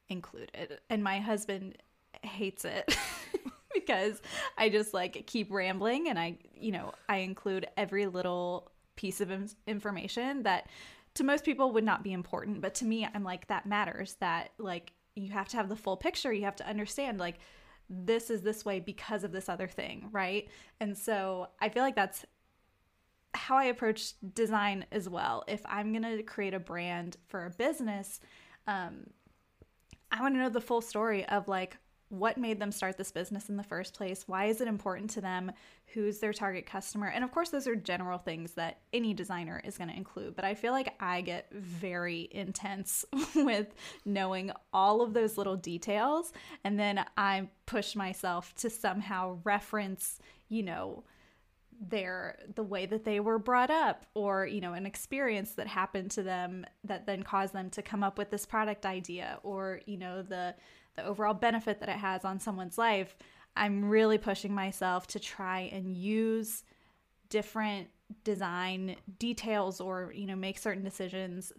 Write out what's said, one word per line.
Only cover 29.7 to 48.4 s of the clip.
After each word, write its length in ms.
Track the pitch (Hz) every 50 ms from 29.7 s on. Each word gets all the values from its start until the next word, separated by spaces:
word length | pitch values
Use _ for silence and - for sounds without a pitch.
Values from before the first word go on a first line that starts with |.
| _ _ _ _ - - _ -
I 100 | - 220
wanna 180 | 254 277 269 262
know 100 | 254 254
the 120 | 220 240
full 200 | 233 - 247 233
story 440 | 226 - - 208 220 226 214 196 185 -
of, 200 | 202 202 202 202
like, 300 | 196 185 185 190 - - _ _ _ _ _ -
what 280 | 208 185 202 226 226 254
made 220 | 240 226 220 196
them 120 | 208 202
start 240 | 208 - 196 185 190
this 160 | - 190 -
business 380 | - 170 180 - 208 196 - -
in 80 | 202 202
the 60 | 202
first 320 | - - 170 190 - -
place? 320 | - 208 185 190 - - -
Why 180 | 185 185 202
is 160 | 214 220 220
it 60 | 254 233
important 420 | 220 196 - 196 185 180 202 214
to 100 | - 214
them? 300 | 190 185 185 180 185 185 180 - - - - - _ - -
Who's 260 | 226 208 208 208 208
their 120 | 220 214
target 360 | 214 - 208 196 185 180 - -
customer? 400 | - 190 - - - 208 208 185
And 160 | - 170 156
of 80 | 254
course, 180 | - 330 349 339
those 160 | - 277 262
are 100 | 262 233
general 440 | 208 - - 180 180 180 180 180 180
things 340 | - 185 160 165 165 170 -
that 280 | - 165 165 - - _ _ -
any 220 | 240 233 220 202
designer 440 | 185 180 196 185 170 175 160 170 - -
is 160 | - 196 -
gonna 140 | 180 165 -
include. 420 | - 190 - - - 202 - 175
But 100 | - 196
I 80 | 190 208
feel 200 | 214 - 233 254
like 200 | 269 262 - - -
I 220 | 196 180 180 180
get 300 | 180 175 170 - - -
very 760 | - 208 190 175 175 165 196 185 175 175 175 175 170 165 165 -
intense 760 | - 196 196 185 196 - - 196 196 196 185 - - - - - - 269
<laughs> 160 | 320 - -
with 380 | 311 277 262 226 202 208 214 - - - - - - -
knowing 460 | 202 202 196 190 185 190 185 190 196 - - - _
all 300 | - 185 190 202 214 226
of 140 | 240 220 214
those 240 | 240 220 214 220 202
little 160 | 202 196 190
details. 760 | 185 175 175 170 170 - 220 202 214 226 269 302 330 339 - - - - - 330 - -
And 160 | 202 208 202
then 240 | 208 208 202 196 - - - -
I 320 | 202 196 196 190 190 - - _ -
push 300 | - 240 214 202 - -
myself 580 | 208 190 185 185 - - 180 175 175